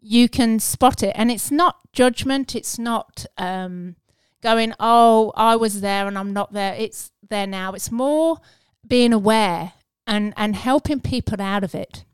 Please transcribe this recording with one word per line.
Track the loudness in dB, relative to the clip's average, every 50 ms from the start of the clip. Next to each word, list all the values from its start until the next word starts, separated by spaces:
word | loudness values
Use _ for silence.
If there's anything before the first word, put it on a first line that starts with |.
you | _ 0 4 4 4 4
can | 4 2 2 2 2 0
spot | -2 -4 -2 2 2 2 2 2 -4
it. | -4 -2
And | 0 0 0
it's | 0 -2 -4 -2
not | 0 2 2 2 0 _ _ _ _
judgment. | 2 2 2 2 -2 -4 -2 -2 -2 -4 -4 -8
It's | -10 -8 -8 -10 -6
not, | -6 -4 -4 -4 -6 _ _ -18 -18 -16 _
um, | -8 -6 -6 -6 -6 -8 -10 -10 -12 -12 -14 -16 _ _ _ _ _ _ _ _ _ _
going, | 0 2 2 2 0 -2 _
"Oh, | 2 4 6 6 8 8 6 6 4 2 0
I | 2 4 4 4
was | 4 2 -2 -2 -4 -4
there | -2 -2 -2 -2
and | -4 -6
I'm | -6 -6 -6 -4
not | -4 -6 -6 -6
there." | -6 -4 -4 -4 -6
It's | -8 -8 -8 -12 -18 -18 _ _ _ _
there | -6 -6 -6 -6
now. | -6 -8 -8 -8 -8
It's | -10 -10 -8
more | -6 -4 -2 0 0 2 2 0 0 -2 _ _ _ _ _ _ _ _ _
being | 0 2 4 4 4 4
aware | 4 4 4 4 4 2 0 0 -4 -6 -10 _ _ _ _ _ _ _ -4
and, | -2 -2 -2 -4 -4
and | -4 -4 -2 -2
helping | -2 0 0 0 2 2 0 -4 -4
people | -2 -4 -4 -2 -4 -4 -4 -4
out | -4 -2 -2 -2 -4
of | -4 -6
it. | -8 -12 -12 _ -20 -20 _